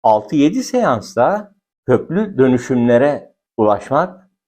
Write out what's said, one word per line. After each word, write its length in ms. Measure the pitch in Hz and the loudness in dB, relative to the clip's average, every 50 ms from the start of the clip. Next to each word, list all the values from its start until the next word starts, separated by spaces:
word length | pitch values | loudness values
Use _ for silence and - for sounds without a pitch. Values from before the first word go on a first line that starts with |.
Altı 340 | - 113 107 107 104 - - | 2 2 0 0 -2 -2 0
yedi 260 | 151 139 151 190 262 | 2 2 2 2 -2
seansta 920 | 247 - - 247 226 170 127 107 95 - - 113 120 151 190 214 208 - _ _ _ _ _ _ _ | -6 -4 -2 -2 0 0 -2 -2 -6 -8 -2 0 0 0 0 -2 -6 -12 _ _ _ _ _ _ _
köklü 520 | - 127 110 - - 156 190 220 202 - 123 | -2 -2 -2 -2 -2 -4 -4 -4 -4 0 0
dönüşümlere 960 | 135 127 127 120 - - 135 123 120 120 120 120 139 147 143 117 - - _ _ _ _ _ | 2 2 2 0 -2 -2 -2 0 2 2 2 2 2 2 -2 -4 -10 -16 _ _ _ _ _
ulaşmak 720 | - 110 107 104 101 - - 131 147 175 185 - - _ _ _ _ _ | 0 2 2 2 0 -2 -2 -2 -2 -2 -2 -6 -20 _ _ _ _ _